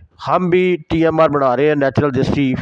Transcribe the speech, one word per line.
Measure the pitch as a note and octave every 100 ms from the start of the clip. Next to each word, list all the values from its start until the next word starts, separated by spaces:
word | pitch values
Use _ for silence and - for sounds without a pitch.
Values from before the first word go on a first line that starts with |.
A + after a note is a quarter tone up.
| - - -
ہم | D#3+ F3+
بھی | F3 F#3 E3+ D#3
ٹی | E3+ D#3+
ایم | D#3+
آر | D#3+
بنا | C#3+ C3+ B2
رہے | D3+
ہیں، | D3
نیچرل | C#3 B2+ D3 C3+
دیسی | C3+ - C3+ C3